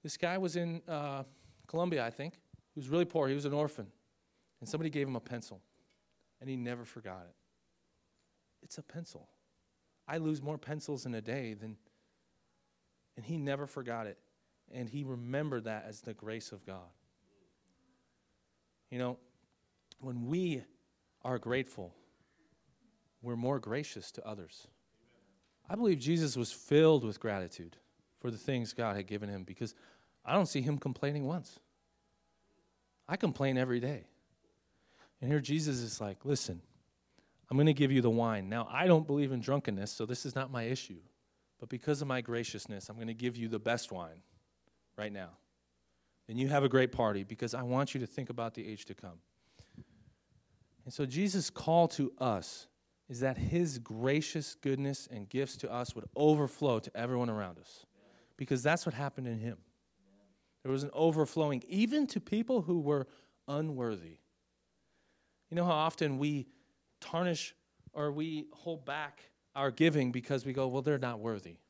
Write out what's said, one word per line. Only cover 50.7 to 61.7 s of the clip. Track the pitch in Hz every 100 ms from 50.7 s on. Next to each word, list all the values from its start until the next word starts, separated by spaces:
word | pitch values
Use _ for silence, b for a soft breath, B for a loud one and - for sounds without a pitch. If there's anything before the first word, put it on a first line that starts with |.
| _
And | -
so | - 135
Jesus' | 139 202 185 151
call | - - 170 165
to | - 135 -
us | 127 101 - - - _ _ _ -
is | 120
that | 135 127
his | - 170 170 127
gracious | 117 110 127 147 151 160 147 -
goodness | 139 135 139 139 -
and | 117 101
gifts | 127 135 -
to | 123
us | 120 123
would | 117 - -
overflow | 151 151 139 - 143 113
to | - -
everyone | 120 123 120
around | 107 95 85
us | - - - b b b b -
because | 131 131
that's | 139 170
what | -
happened | 120 143 - 127
in | 113
him. | 117 110 _ _ _ _ _ _ _ _ _ _
There | 131
was | 135
an | 143
overflowing, | 139 165 156 147 165 151 131
even | -